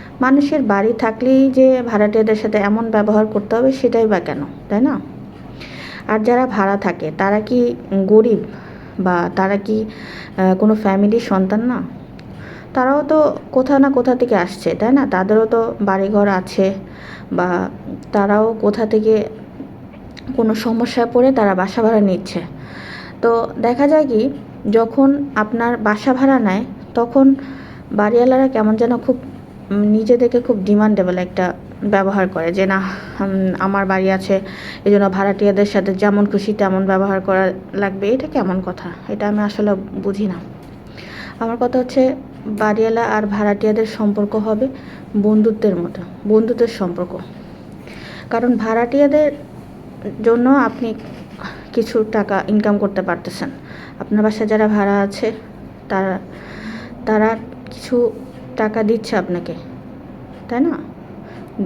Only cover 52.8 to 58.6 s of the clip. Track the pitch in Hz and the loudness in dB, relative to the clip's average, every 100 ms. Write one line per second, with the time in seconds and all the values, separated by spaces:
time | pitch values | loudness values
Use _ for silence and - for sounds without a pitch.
52.8 | 202 196 185 170 - - - - - - | 0 -2 -4 -4 -6 -10 -10 -10 -16 -18
53.8 | - - - 214 214 214 214 214 214 208 | -16 -14 -2 2 2 0 0 2 2 2
54.8 | 202 202 196 196 - - - - - - | 2 2 0 -2 -6 -6 -12 -18 -20 -16
55.8 | - 190 190 185 - - - - 220 226 | -4 -2 -2 -4 -8 -16 -16 -16 -14 -14
56.8 | - - - 214 220 220 - - - - | -14 -10 -2 2 2 0 -8 -16 -16 -16
57.8 | - 240 240 - - - - - | -2 0 0 -2 -12 -16 -10 -4